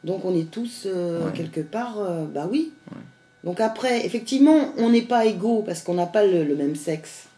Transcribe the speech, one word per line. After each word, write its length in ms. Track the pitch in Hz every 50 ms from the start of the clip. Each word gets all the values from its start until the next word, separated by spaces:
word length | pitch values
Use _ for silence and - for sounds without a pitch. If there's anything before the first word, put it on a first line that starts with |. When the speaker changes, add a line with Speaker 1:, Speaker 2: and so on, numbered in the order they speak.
| -
Speaker 1:
Donc 220 | 160 190 185 -
on 100 | 185 185
est 140 | 165 160 160
tous, 340 | - 226 240 233 - - -
euh, 380 | 196 185 180 175 175 170 170 165
Speaker 2:
Ouais. 40 | 165 -
Speaker 1:
quelque 280 | - - 160 - 160
part, 380 | 151 156 - 226 247 247 220 208
euh, 260 | 202 185 170 165 156
bah 220 | 147 143 139 147 180
oui. 200 | 240 302 330 320 - - _ -
Speaker 2:
Ouais. 60 | - - - - _ _ _ _ _ _ -
Speaker 1:
Donc 160 | 170 180 -
après, 420 | 220 220 220 - - 254 247 233 -
effectivement, 720 | - - 233 226 - 269 269 277 311 311 311 269 262 -
on 120 | 233 233 233
n'est 120 | 233 233 233
pas 220 | - 240 233 226
égaux 380 | 220 202 175 190 226 233 214 208
parce 180 | - 175 165 -
qu'on 100 | - 175
n'a 140 | 180 175
pas 160 | 175 - 220 208
le, 180 | 196 185 170 156
le 120 | 147 143
même 200 | 147 143 143 151
sexe. 480 | - - 170 156 156 - - - - - - _